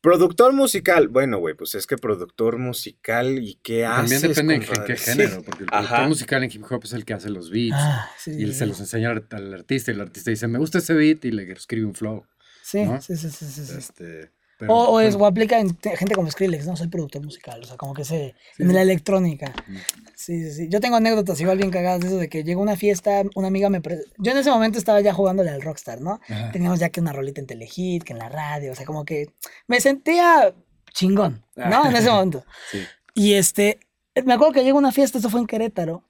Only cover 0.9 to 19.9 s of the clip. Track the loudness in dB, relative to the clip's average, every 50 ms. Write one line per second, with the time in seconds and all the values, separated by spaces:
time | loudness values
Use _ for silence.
0.9 | 4 4 4 4 2 0 0 2 -2 -2 -2 -4 -6 _ -10 -10 -8 -10 -6 -6
1.9 | -6 -6 -2 -4 -4 -4 -4 -12 _ -2 -2 -2 -2 -2 -6 -6 -8 -8 -10 -12
2.9 | -14 _ _ -4 -4 -2 0 -2 -2 -2 -4 -8 -12 _ _ -4 -2 -2 0 0
3.9 | 0 0 2 2 0 2 2 2 2 2 2 2 2 0 0 -2 -4 -4 -4 -4
4.9 | -6 -4 -2 -2 2 2 2 2 0 -6 -10 -12 -12 -12 -8 -2 -2 -2 0 2
5.9 | 0 0 2 2 0 -2 -2 -2 -2 -2 -2 -4 -8 -12 -12 -8 -8 -8 -8 -8
6.9 | -10 -10 -8 -8 -10 -8 -8 -8 -10 -10 -10 -6 -4 -2 -2 0 0 0 0 0
7.9 | 0 -2 -4 -10 -14 -16 -14 -12 -8 -6 -4 -4 -4 -4 -4 -4 -4 -8 -10 -8
8.9 | -4 -4 -2 -2 -4 -4 -8 _ -14 -14 -12 -12 -14 -16 -8 _ -6 -4 -4 -4
9.9 | -6 -6 -8 -12 _ -12 -6 -6 -6 -4 -4 -4 -2 -2 -4 -2 -2 -4 -2 0
10.9 | 2 4 4 4 2 2 -2 -6 -6 -6 -8 -10 -14 -18 -10 _ -6 -4 -4 -6
11.9 | -6 -8 -8 -8 -8 -10 -14 _ _ _ _ _ _ _ _ -6 -4 -2 -2 0
12.9 | -2 -4 -6 -8 -10 -8 -8 -10 -12 -12 -16 -16 -14 -14 -14 -14 -14 -14 -16 -16
13.9 | _ _ -18 -18 -16 -18 -20 -20 _ _ _ _ _ _ 0 2 4 4 6 6
14.9 | 6 6 6 4 4 6 4 4 6 4 2 4 4 2 2 2 -2 -2 -4 -6
15.9 | -4 -2 0 0 0 0 0 -2 -2 -2 0 0 0 -2 -4 -6 -6 -6 -6 -6
16.9 | -4 -6 -6 -6 -8 -12 -12 -12 -16 -18 _ -20 -20 -18 -18 -20 -16 -14 -12 -12
17.9 | -10 -10 -8 -6 -4 -6 -6 -6 -12 _ _ -20 _ _ 4 4 6 6 6 6
18.9 | 4 2 2 0 2 2 2 2 0 -2 -8 -12 -12 -12 -14 -14 -16 -16 -10 -10